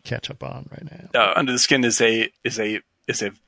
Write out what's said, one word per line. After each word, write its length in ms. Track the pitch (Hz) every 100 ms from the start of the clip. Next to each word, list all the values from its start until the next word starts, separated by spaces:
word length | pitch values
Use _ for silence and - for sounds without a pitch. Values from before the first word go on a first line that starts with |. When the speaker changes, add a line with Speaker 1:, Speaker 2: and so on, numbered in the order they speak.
Speaker 1:
catch 280 | - 123 -
up 120 | 135
on 260 | - 131 143
right 380 | - 156 - -
now. 80 | 123
Speaker 2:
Uh, 140 | 104 -
Under 160 | 135
the 60 | 123
Skin 260 | - 139
is 160 | 120 110
a, 300 | 117 113 113 -
is 160 | 120 113
a, 220 | 107 107 - _ -
is 160 | 98
a 100 | 104 101